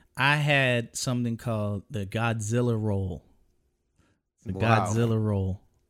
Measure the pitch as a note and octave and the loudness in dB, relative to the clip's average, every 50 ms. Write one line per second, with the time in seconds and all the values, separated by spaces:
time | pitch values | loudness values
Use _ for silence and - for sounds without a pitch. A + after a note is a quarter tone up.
0 | _ _ _ - C3 C#3+ D3 D3+ D3 D3 C#3+ C#3 C3+ B2+ B2 A#2+ A#2+ - - - | _ _ _ 0 2 2 2 2 2 4 4 4 4 4 2 0 -2 -4 -8 -6
1 | - C3+ B2 B2 A#2+ A#2 A#2 A2+ - A#2+ A2 G#2+ G#2 G#2 G#2 G2+ - _ - G#2 | -4 -2 -2 0 0 -2 -4 -4 -4 -4 -2 -2 -2 -2 -4 -4 -6 _ -6 -6
2 | G2 G2 A2 A2 A#2 A#2 A2+ A2+ G#2 G#2 A#2 B2 B2 A#2+ A2+ G#2+ G#2+ G#2+ G2 G2 | -6 -4 -4 -2 0 0 -2 -2 -2 0 0 0 2 2 0 0 0 0 0 0
3 | F#2+ F#2 E2+ - _ _ _ _ _ _ _ _ _ _ _ _ _ _ _ _ | -2 -4 -6 -10 _ _ _ _ _ _ _ _ _ _ _ _ _ _ _ _
4 | _ _ _ _ _ _ _ _ - G#2+ F#2 F#2+ G#2 A#2 A2+ G#2 F#2 F2+ G#2+ A2+ | _ _ _ _ _ _ _ _ -10 -8 -4 0 2 4 4 4 2 0 0 0
5 | A#2+ A2+ A2 A2 G#2+ G#2+ G#2 G2 F#2+ F#2+ F#2+ - _ _ _ _ _ | 0 2 0 0 0 0 0 0 0 -2 -4 -6 _ _ _ _ _